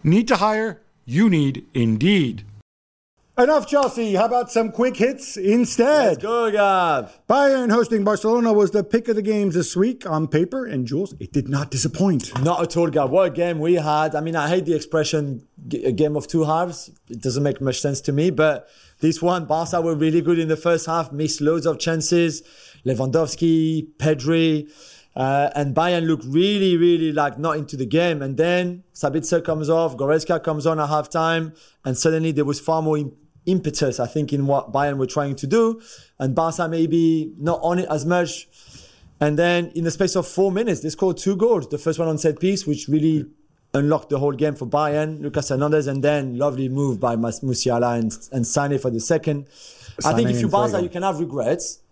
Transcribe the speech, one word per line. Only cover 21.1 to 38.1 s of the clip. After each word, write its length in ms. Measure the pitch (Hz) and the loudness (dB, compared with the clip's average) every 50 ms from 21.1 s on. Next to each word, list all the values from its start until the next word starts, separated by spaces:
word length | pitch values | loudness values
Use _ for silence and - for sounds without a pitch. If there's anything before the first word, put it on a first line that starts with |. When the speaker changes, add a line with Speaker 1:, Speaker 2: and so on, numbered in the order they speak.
Speaker 2:
missed 300 | 139 143 156 151 - - | -4 -4 -4 -4 -2 0
loads 240 | 147 151 165 170 139 | 0 0 0 2 0
of 120 | 165 151 - | -2 -2 -2
chances. 640 | - 170 165 160 151 - 175 170 170 165 151 - - - - - - - - - _ | -2 -2 -2 -2 0 2 2 2 2 2 -2 -6 -12 -18 -20 -20 -20 -20 -20 -8 _
Lewandowski, 1000 | 127 131 110 131 131 139 160 165 143 - - 165 165 165 160 160 160 160 156 151 - _ _ | -4 -2 0 -2 0 2 0 0 0 -2 0 2 2 4 4 2 2 0 -2 -6 -8 _ _
Pedri. 760 | 131 156 156 135 123 147 165 165 165 160 156 151 147 151 - - - - - - _ _ _ | 0 0 0 0 0 0 2 2 2 2 0 0 -4 -8 -16 -20 -20 -20 -20 -20 _ _ _
Uh, 340 | - 131 135 139 139 143 143 - | -2 -2 0 2 2 0 0 0
and 200 | 147 147 143 123 | -2 -2 0 0
Bayern 300 | 156 165 175 180 170 165 160 | 0 0 2 0 0 2 0
looked 180 | 160 - - | 0 -2 -2
really, 500 | 127 135 160 180 202 208 202 190 190 175 165 | -2 0 2 2 2 2 2 2 2 2 4
really, 340 | 170 175 175 165 160 160 | 4 4 4 2 0 -2
like, 260 | 151 151 147 143 110 120 | 0 0 -2 -2 -2 -4
not 180 | 147 165 151 156 | -4 -4 -4 -4
into 200 | 147 143 - 131 | -6 -8 -6 -6
the 80 | 131 | -6
game. 360 | 110 - 160 170 175 165 147 | 0 0 2 2 2 0 -2
And 160 | 139 135 135 117 | -4 -6 0 0
then 460 | 160 170 175 180 180 180 180 180 - _ _ | 2 2 2 0 0 -2 -6 -10 -16 _ _
Sabitzer 500 | - - 143 135 160 - - 180 170 160 | -4 -4 -2 -2 -2 -2 0 0 0 0
comes 260 | - 165 156 156 143 | -2 -4 -2 0 0
off, 260 | 165 165 165 160 131 | 2 2 2 0 -2
Goretzka 480 | 117 135 139 151 160 151 - 175 160 160 | -4 0 0 0 0 2 0 -2 -2 0
comes 220 | 170 156 151 139 | -2 -4 0 0
on 140 | 165 160 156 | 0 0 0
at 100 | 151 143 | 0 0
halftime, 680 | 156 151 151 156 - 170 160 165 165 165 165 160 160 - - - _ _ _ | 0 -2 -2 -2 -2 -2 0 0 0 0 -2 -6 -10 -16 -20 -20 _ _ _
and 120 | 139 127 120 | -4 -4 2
suddenly 340 | - 165 160 160 160 160 151 | 2 2 2 2 0 0 0
there 100 | 143 147 | 0 0
was 160 | 135 143 143 | 0 -2 -4
far 220 | - - 160 160 | -2 -2 0 0
more 160 | 156 156 156 151 | 0 0 0 -2
im-, 180 | 147 135 - _ _ _ _ - _ | -2 -6 -8 _ _ _ _ -10 _
impetus, 520 | - 190 185 185 156 147 - 151 135 120 - | 0 0 0 0 -2 -2 0 -2 -2 0 -2
I 80 | 123 117 | -4 -4
think, 260 | - 156 147 131 143 | -2 -4 -2 -2 -2
in 120 | 139 139 | -2 0
what 280 | 139 139 139 - - 104 | 0 0 0 -2 -2 -2
Bayern 240 | 135 143 143 143 135 | 0 0 0 0 -2
were 80 | 131 | -4
trying 300 | 127 - 151 143 143 139 - | -2 -2 -4 -4 -4 -4 -6
to 100 | - 135 | -4 0
do. 340 | 175 226 226 226 226 226 - - - - - _ _ _ | 2 2 2 2 0 -4 -12 -20 -20 -20 -20 _ _ _
And 160 | 135 131 131 | -4 -2 0
Barca 320 | 160 160 165 160 - 175 160 | 0 0 -2 -2 -2 -4 -2
maybe 640 | 160 165 160 165 156 170 165 165 160 160 156 160 - - | 0 0 0 2 2 2 4 4 2 2 -2 -6 -10 -6
not 220 | 143 160 170 160 - | -2 -2 -2 0 0
on 160 | 165 175 180 | 0 0 0
it 80 | 185 - | 0 -2
as 160 | 151 151 131 | -2 -2 0
much. 440 | 160 | 0